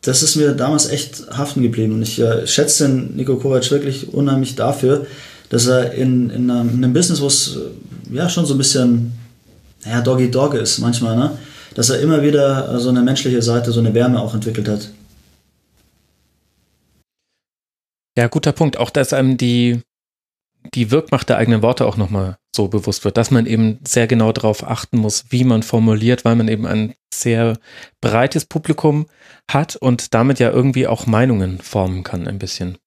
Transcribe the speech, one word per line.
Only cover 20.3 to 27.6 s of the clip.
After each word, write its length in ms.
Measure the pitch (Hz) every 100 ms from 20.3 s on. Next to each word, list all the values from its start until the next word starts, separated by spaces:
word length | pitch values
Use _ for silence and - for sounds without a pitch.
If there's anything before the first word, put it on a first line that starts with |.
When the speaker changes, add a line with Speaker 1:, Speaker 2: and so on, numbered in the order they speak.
| _ _ _ -
Speaker 2:
die 160 | - 113
Wirkmacht 400 | 135 160 135 -
der 80 | 107
eigenen 240 | 113 113
Worte 240 | 110 127 120
auch 100 | 104
nochmal 400 | 95 101 95 98 _
so 140 | - 101
bewusst 360 | 104 95 98
wird, 120 | 104 113
dass 140 | 113
man 160 | 127 113
eben 320 | 113 113 110 -
sehr 180 | - 113
genau 260 | 120 110
darauf 320 | 110 110 107
achten 340 | - 113 - 123
muss, 260 | 107 - -
wie 140 | 123
man 180 | 127 110
formuliert, 600 | 110 117 113 107 113 123
weil 120 | 120 117
man 120 | 110
eben 180 | 110 110
ein 260 | 107 107 - _
sehr 460 | - - 113 117 113